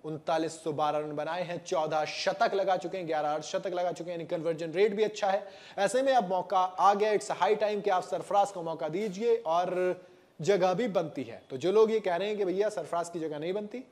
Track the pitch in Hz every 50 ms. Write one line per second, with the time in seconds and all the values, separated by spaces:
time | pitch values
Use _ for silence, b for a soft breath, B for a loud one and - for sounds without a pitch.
0 | - 156 156 147 - - 165 160 165 160 165 - - 165 143 143 151 151 147 151
1 | 151 151 147 147 151 156 165 180 175 160 175 165 170 - 185 165 156 156 156 156
2 | 151 151 - - - 190 185 - 233 226 202 202 190 190 185 180 180 170 175 190
3 | 175 156 160 151 151 147 151 156 151 - - 190 185 196 175 180 180 175 165 -
4 | 170 175 175 170 165 - 170 170 151 170 165 151 170 160 151 180 208 226 202 202
5 | 214 208 214 - 208 196 190 208 208 B B B B B B - 202 196 202 254
6 | 269 277 262 247 202 175 190 180 175 180 196 185 185 185 - - 175 196 208 202
7 | 208 214 208 190 - - 165 - 180 196 208 196 214 202 214 202 175 202 185 180
8 | 165 - 190 170 156 - 180 196 202 190 - 180 165 165 160 151 165 151 156 190
9 | 214 214 180 190 233 240 226 226 226 160 160 175 185 185 185 180 185 180 175 180
10 | B B B B B B B - 156 156 202 185 185 185 185 180 240 233 175 196
11 | 170 151 - 143 127 117 113 92 - _ 139 131 135 175 196 220 220 214 226 220
12 | 202 185 175 170 196 208 214 202 202 180 180 190 208 214 208 180 156 - 170 170
13 | 170 170 - 175 160 156 151 147 156 175 185 208 208 208 - 247 262 _